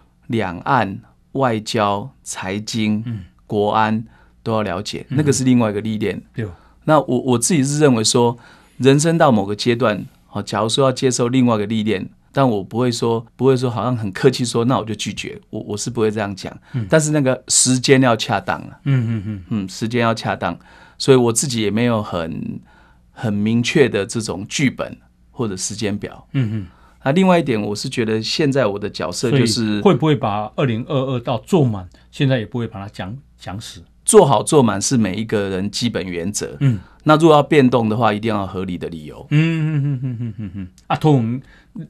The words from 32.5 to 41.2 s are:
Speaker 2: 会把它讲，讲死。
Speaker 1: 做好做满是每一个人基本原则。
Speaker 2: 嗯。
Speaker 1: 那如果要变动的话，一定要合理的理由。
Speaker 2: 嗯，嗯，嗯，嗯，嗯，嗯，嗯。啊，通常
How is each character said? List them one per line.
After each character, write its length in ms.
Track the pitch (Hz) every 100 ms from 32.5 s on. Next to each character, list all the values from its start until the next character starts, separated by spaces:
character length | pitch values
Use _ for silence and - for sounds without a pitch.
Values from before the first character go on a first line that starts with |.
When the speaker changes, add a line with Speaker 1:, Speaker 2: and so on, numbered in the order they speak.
| 123
Speaker 2:
会 80 | 113
把 160 | 98
它 60 | 101
讲， 260 | - 92 131 - _
讲 220 | 101 95
死。 220 | - - - _
Speaker 1:
做 200 | - 214
好 180 | 151 107
做 200 | 104 156
满 180 | 117 98
是 160 | - 127
每 180 | 98 92
一 80 |
个 260 | 110 107 98
人 200 | 92 101
基 180 | - 120
本 180 | - 92
原 260 | 87 90
则。 240 | 107 - -
Speaker 2:
嗯。 200 | 139 104 - -
Speaker 1:
那 120 | 151 151
如 120 | 165
果 80 | 147
要 60 |
变 260 | 139 156 127
动 200 | 127 110
的 80 | 107
话， 160 | 110
一 60 | 104
定 160 | 110
要 120 | 104 95
合 180 | 92
理 120 | 95 85
的 120 | 78
理 160 | 82
由。 220 | 76 - -
Speaker 2:
嗯， 460 | 147 165 160 156 151
嗯， 60 |
嗯， 160 | 143 131
嗯， 160 | 131 117
嗯， 140 | 120 98
嗯， 120 | 104
嗯。 140 | 98 90 _ -
啊， 100 | 175
通 200 | 156
常 720 | 139